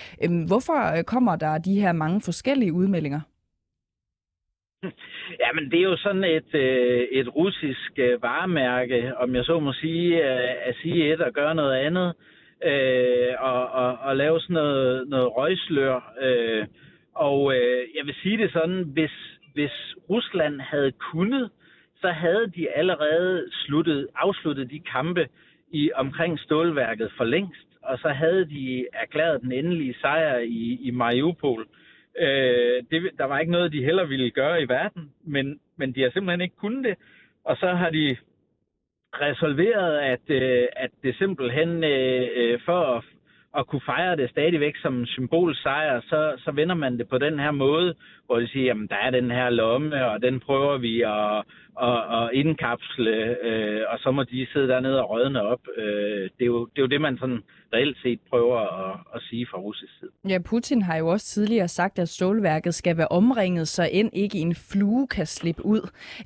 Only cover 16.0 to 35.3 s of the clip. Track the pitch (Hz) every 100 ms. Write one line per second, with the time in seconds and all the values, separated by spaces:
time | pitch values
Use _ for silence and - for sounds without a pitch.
16 | - - 131 123 113 110 104 - - -
17 | _ - 147 139 139 131 123 127 123 147
18 | 143 135 185 214 190 170 160 185 165 143
19 | 156 - - - _ - 143 - - -
20 | - 220 - 185 151 143 135 147 139 -
21 | - 156 196 269 233 - _ _ _ _
22 | 185 160 165 202 226 175 156 139 180 156
23 | 151 165 185 180 127 - - 147 165 143
24 | 139 - 175 160 160 135 127 151 - 131
25 | 156 180 143 _ _ _ _ 156 151 135
26 | 135 135 170 156 - 156 170 147 113 110
27 | 110 - 117 156 190 - _ _ - 127
28 | 156 135 160 190 165 147 131 127 123 110
29 | 113 151 165 143 127 127 165 170 135 123
30 | 139 156 156 123 120 117 117 127 135 123
31 | 117 120 156 170 143 113 110 _ - -
32 | _ - 160 135 127 123 120 127 120 160
33 | 180 - 139 139 165 175 170 151 131 185
34 | 165 135 123 139 143 170 131 127 196 175
35 | 147 _ 160